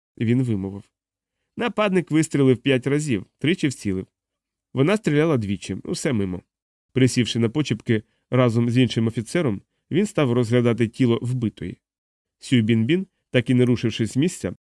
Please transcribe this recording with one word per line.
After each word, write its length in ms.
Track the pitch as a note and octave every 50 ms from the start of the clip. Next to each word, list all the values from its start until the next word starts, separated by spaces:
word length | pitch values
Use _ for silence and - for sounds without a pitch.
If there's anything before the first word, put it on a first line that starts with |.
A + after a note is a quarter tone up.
| _ _ _
він 260 | - A#2+ A2 A#2+ C3 C3
вимовив: 400 | B2 A2 F#2+ F#2+ F#2+ G2+ G2+ - _ _ _ _ _ _ _ _ _ _ _ _ _ -
"Нападник 540 | - A#3 A#3+ - G#3+ G#3+ G#3 F#3 F#3 D#3 -
вистрілив 460 | D3 D#3+ D#3 - - C#3+ C#3 C3 B2
п'ять 300 | - - C3+ C3 B2 -
разів, 380 | C#3 C#3+ D3+ D#3 D3 A2+ F#2 - _ _
тричі 300 | - - C#3+ F#3+ - -
вцілив. 400 | C#3 - - - G2+ F#2 F#2+ F#2 _ _ _ _ _ _ _ _ _ _ _ _ _ -
Вона 240 | B2+ C#3 E3+ G#3+
стріляла 400 | G#3+ - E3 D3 D3 D#3 E3+ D3
двічі, 400 | A#2+ G#2 G2 G2+ - - - F#2+ - -
усе 300 | - F3 - - D#3+ B2+
мимо". 280 | G#2 G2 F#2 F2+ - _ _ _ _ _ _ _ _ _ _ -
Присівши 460 | B2+ C3 B2 - B2+ A2+ - - A#2
на 100 | A#2 G#2
почепки 540 | - D3+ C#3+ - A#2+ - - - A2+ G#2+ - _ _ _ _ -
разом 400 | B2 B2+ B2+ A#2+ G#2+ A#2+ A#2 A#2+
з 80 | A#2
іншим 300 | B2+ B2+ A2+ - A#2+ A2+
офіцером, 540 | A2+ - B2 G#2+ - - F3 E3 B2 G2 F#2+ - _ _ _ _ -
він 140 | B2+ E3+ G#3+
став 260 | - - D#3+ D3 A#2+
розглядати 560 | A#2 B2+ A#2+ G#2+ A#2+ B2 A#2 A#2+ A#2 A2+ A#2
тіло 320 | A2 - - C3 A#2 A#2 -
вбитої. 560 | - A#2+ B2+ B2+ A#2+ G#2 - - - F2+ - _ _ _ _ _ _ _ _ _ _ _ _ _
Сюй 220 | - - C3+ A#2+
Бін 240 | A2 G#2+ A#2 A2+ A2+
Бін, 220 | B2 E3 F#3 F#3+ _ _ _ _ _
так 180 | - B2+ A#2+ -
і 40 | B2+
не 120 | B2 B2
рушившись 480 | B2 A#2+ - - A2+ - - A2+ G#2 -
з 40 |
місця, 380 | B2+ D#3 F#3 - - - F2+ - _ _